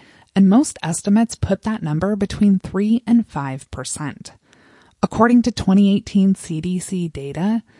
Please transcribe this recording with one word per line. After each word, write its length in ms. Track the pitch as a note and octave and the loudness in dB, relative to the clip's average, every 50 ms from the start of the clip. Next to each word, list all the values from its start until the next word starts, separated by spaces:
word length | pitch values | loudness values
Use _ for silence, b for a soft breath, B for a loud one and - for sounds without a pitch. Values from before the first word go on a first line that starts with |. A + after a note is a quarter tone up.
| b b b b b b b | b b b b b b b
and 140 | G3 G3 F#3 | 4 4 6
most 280 | G3 B3+ D4+ - - - - | 6 4 2 0 -2 -8 -8
estimates 520 | E3 E3 - - G3+ G3+ A3 A#3 - - | -6 -6 -4 -2 0 2 2 2 0 -2
put 260 | - - - G3+ - - | -4 -4 -2 -2 -2 -4
that 180 | A3 G#3+ G#3+ | -6 -6 -4
number 340 | E3 D3+ D3+ D#3+ F#3 G3+ G#3+ | -4 -4 -4 -2 -2 -2 -2
between 440 | G3 G3+ G3 - - G#3 G3+ G3 F#3+ | -2 -4 -4 -2 2 2 4 4 2
three 440 | - - - F#3 G#3 G#3+ A3+ A#3 - - | 0 -4 -4 -2 0 0 0 0 0 2
and 180 | A#3 A#3 G#3+ | 2 2 2
five 460 | - - D3+ C#3 C3+ C3 C3 - _ | 0 -6 -8 -6 -6 -8 -10 -12 _
percent. 640 | - C3 B2+ - - - D3+ C#3 - - - - - _ b b b b b b b b b b b b | -12 -12 -10 -10 -10 -8 -8 -10 -10 -12 -16 -20 -20 _ b b b b b b b b b b b b
According 420 | - - - - A3 A#3+ B3 B3 A3 | -6 -4 0 2 2 4 4 4 4
to 80 | A#3+ | 2
twenty 420 | - - - F#3+ F#3+ G3+ G3+ G3 G3 | -2 -2 0 2 4 4 4 4 2
eighteen 420 | G3+ - - - G3+ F#3+ F#3+ F#3+ | 0 -2 -2 0 2 2 2 2
C 240 | - - - E3 D#3 | 0 -4 -8 -8 -6
D 200 | D#3+ F3+ F3+ F3+ | -4 -4 -6 -6
C 280 | - - F#3+ F3+ F3 E3 | -6 -6 -6 -6 -6 -6
data, 560 | - C#3+ C#3 C#3 C#3 D3+ F3 G#3 A3+ A#3 - b b b | -8 -10 -12 -10 -6 -4 -2 -2 -2 -4 -6 b b b